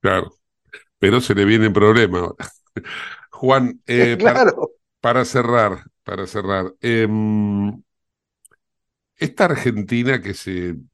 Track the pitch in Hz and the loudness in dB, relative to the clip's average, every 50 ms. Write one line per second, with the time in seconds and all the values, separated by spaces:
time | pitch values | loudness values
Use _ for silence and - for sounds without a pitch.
0 | - 98 95 95 - - _ _ _ _ _ _ _ _ - - _ _ _ _ | 0 0 0 0 -2 -6 _ _ _ _ _ _ _ _ -20 -20 _ _ _ _
1 | - 98 107 123 123 - 104 98 101 98 110 113 110 110 95 104 101 107 110 117 | 0 2 2 2 0 0 0 2 4 4 4 4 2 2 2 4 4 6 6 4
2 | 117 95 90 90 90 85 - _ - - _ _ _ _ _ - - - - - | 4 2 0 -4 -6 -6 -8 _ -18 -20 _ _ _ _ _ -16 -14 -14 -14 -14
3 | - - - - - _ - - - 127 131 135 127 123 123 - _ - 120 120 | -14 -16 -18 -20 -20 _ -16 -4 0 2 2 4 2 0 -4 -8 _ -2 2 4
4 | 123 120 117 180 208 214 - 262 254 190 - - 160 - - _ _ _ _ _ | 4 4 2 2 2 2 4 4 2 2 2 0 -6 -8 -8 _ _ _ _ _
5 | - 117 120 127 123 123 - 127 120 117 120 120 110 104 92 - - - _ _ | -2 0 2 2 0 0 0 -2 0 2 2 2 2 2 0 -6 -12 -20 _ _
6 | _ - 95 95 98 90 - 107 95 95 98 95 92 95 92 _ - 123 117 113 | _ -12 -10 -8 -10 -8 -8 -8 -4 -4 -4 -4 -4 -6 -10 _ -4 -2 0 0
7 | 110 104 107 110 107 107 107 107 104 104 101 101 101 104 113 - _ _ _ _ | 0 0 0 -2 -2 0 0 0 -2 -2 -2 -2 -2 -4 -6 -10 _ _ _ _
8 | _ _ _ _ _ _ _ _ _ _ _ _ _ _ _ _ _ _ _ _ | _ _ _ _ _ _ _ _ _ _ _ _ _ _ _ _ _ _ _ _
9 | _ _ _ _ 160 156 - - 202 175 147 - - 127 117 104 101 98 120 117 | _ _ _ _ -8 -8 -2 0 0 0 0 0 -2 -2 -2 -2 -4 -4 -4 -2
10 | 120 131 135 127 - 98 92 - - - 95 90 90 90 87 73 67 _ | 0 0 -2 -2 -4 -8 -12 -12 -10 -8 -8 -6 -6 -8 -8 -10 -14 _